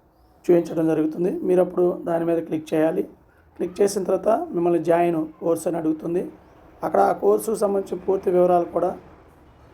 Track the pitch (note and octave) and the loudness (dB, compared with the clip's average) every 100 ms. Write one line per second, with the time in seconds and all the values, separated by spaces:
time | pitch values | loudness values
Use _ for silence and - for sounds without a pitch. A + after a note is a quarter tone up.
0 | _ _ _ _ - F3 E3 E3 D#3+ D#3+ | _ _ _ _ 2 2 2 -2 0 0
1 | D#3 - F3+ D4+ F#3 F3+ F3+ F3+ F3+ F3+ | 0 -2 -4 -2 0 2 2 0 0 0
2 | F3 E3+ E3 E3+ E3 D#3+ D#3 D#3+ D#3 F3+ | -4 -2 0 -2 -2 -8 -4 0 0 0
3 | - - _ _ _ - F#3 F3+ G3+ G3+ | -6 -12 _ _ _ -8 -6 0 0 0
4 | F3+ F#3+ G3 A#3+ E4+ G3 E3+ E3+ D#3 E3+ | -2 0 2 0 -2 -2 0 2 2 2
5 | F3 D#3+ D#3 - E3+ E3 F3+ E3+ D#3 D#3 | 2 0 -4 -4 -2 -2 -2 -4 -2 -4
6 | D3+ F3 D4+ - - - - - D#3+ G3+ | -4 -4 -6 -12 -20 -20 -20 -10 -2 2
7 | G3 F3+ G3+ G#3+ G#3+ G3+ G3+ G3 F#3+ F3+ | 2 2 2 2 0 -2 0 -2 -4 -6
8 | F#3+ F#3+ G3 F3+ F3+ F3 E3+ F3 F3+ A3+ | -2 -2 2 4 4 4 0 -2 -2 -4
9 | - - - _ - - - | -12 -20 -20 _ -20 -20 -20